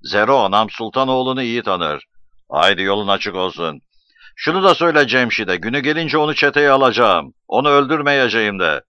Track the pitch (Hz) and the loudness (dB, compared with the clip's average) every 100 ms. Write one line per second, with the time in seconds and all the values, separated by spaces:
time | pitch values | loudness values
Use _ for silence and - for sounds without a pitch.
0 | 67 104 110 135 101 101 110 - 113 135 | -4 -2 2 2 2 0 0 -4 -6 -2
1 | 135 131 127 131 123 120 107 92 82 73 | 0 0 -2 -4 -4 -4 -4 -4 -4 -6
2 | - _ - _ _ 73 90 92 98 101 | -10 _ -20 _ _ 0 2 2 0 -2
3 | 101 98 104 92 92 82 85 73 _ _ | -2 -2 -4 -4 -6 -4 -8 -8 _ _
4 | _ _ - - - 175 190 170 170 151 | _ _ -20 -8 -4 0 2 4 2 2
5 | 135 127 123 110 101 90 95 139 139 151 | 2 2 0 -2 -4 -4 -4 -4 -2 -2
6 | 160 151 151 147 143 147 147 135 131 110 | -2 -2 -2 0 0 2 2 4 2 4
7 | 117 87 71 _ _ 117 143 143 135 156 | 2 2 -2 _ _ -2 2 2 2 -2
8 | 143 139 127 110 107 98 87 71 | 0 2 2 0 -2 0 -2 -2